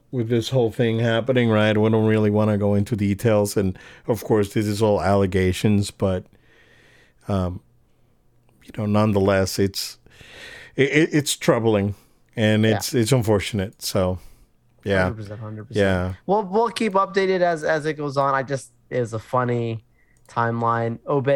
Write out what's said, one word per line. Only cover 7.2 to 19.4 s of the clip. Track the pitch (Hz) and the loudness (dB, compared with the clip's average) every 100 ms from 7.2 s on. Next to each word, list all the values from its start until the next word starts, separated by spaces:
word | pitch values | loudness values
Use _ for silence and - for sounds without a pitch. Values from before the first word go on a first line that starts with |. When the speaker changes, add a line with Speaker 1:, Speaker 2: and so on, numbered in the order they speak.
| - | -4
Speaker 1:
um, | 98 90 87 - _ _ _ _ _ _ _ _ _ | -2 -2 -6 -16 _ _ _ _ _ _ _ _ _
you | - - | -16 -6
know, | 104 | -2
nonetheless, | 104 110 101 98 98 95 - | 2 2 2 2 2 0 0
it's, | 98 - - - _ - - - - - - | -2 -2 -10 -14 _ -20 -20 -20 -20 -20 -12
it, | - 135 | -2 0
it, | 143 170 | 2 2
it's | 156 139 - | 0 -2 -2
troubling, | - 123 113 104 101 98 _ _ _ | 0 2 2 2 0 -4 _ _ _
and | - 107 107 | -2 2 4
Speaker 2:
Yeah. | 110 107 | 2 0
Speaker 1:
it's, | - | -2
it's | 127 110 | -2 2
unfortunate. | 131 107 101 - 104 98 - | 2 2 0 0 -6 -6 -8
So, | - 104 92 92 - - _ _ _ _ | -6 -2 -2 -4 -12 -20 _ _ _ _
yeah. | 104 98 | -2 0
Speaker 2:
Hundred | 92 110 | 0 -4
percent, | 104 107 | -12 -14
hundred | 107 107 104 | -14 -14 -6
percent. | 107 | 0
Speaker 1:
Yeah. | 98 92 92 92 - | 2 2 -2 -6 -2
Speaker 2:
We'll, | 202 | -2
we'll | 190 202 233 | 0 0 0
keep | - 220 | -2 0
updated | 190 190 190 190 190 | 0 0 0 0 2
as, | 175 160 | 0 0
as | 160 156 151 | -2 -2 -2
it | |
goes | 147 143 135 | -6 -4 -2
on. | 139 | 0
I | 135 | 0
just, | 127 135 - _ _ | -2 -6 -8 _ _
it | 127 | -4
was | 113 | -4
a | 113 | -6
funny | - 127 | -4 -2